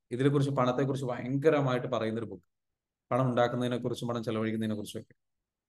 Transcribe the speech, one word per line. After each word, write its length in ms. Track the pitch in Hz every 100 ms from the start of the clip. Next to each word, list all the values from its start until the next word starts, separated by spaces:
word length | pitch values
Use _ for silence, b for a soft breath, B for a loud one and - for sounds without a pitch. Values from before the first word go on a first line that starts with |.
| -
ഇതിനെക്കുറിച്ച്, 400 | 120 139 143 139
പണത്തെക്കുറിച്ച് 540 | 135 123 123 135 131 123
ഭയങ്കരമായിട്ട് 800 | 120 120 139 156 147 135 127 135
പറയുന്നൊരു 380 | 117 110 113 104
ബുക്ക്, 180 | 92 - _ _ _ _ _ -
പണം 180 | 123 131
ഉണ്ടാക്കുന്നതിനെ 480 | 120 120 127 123 123
കുറിച്ചും 300 | 120 113 117
പണം 160 | 117
ചെലവഴിക്കുന്നതിനെ 520 | 113 110 110 110 110 104
കുറിച്ചൊക്കെ. 380 | 104 110 - _ _ _ _ _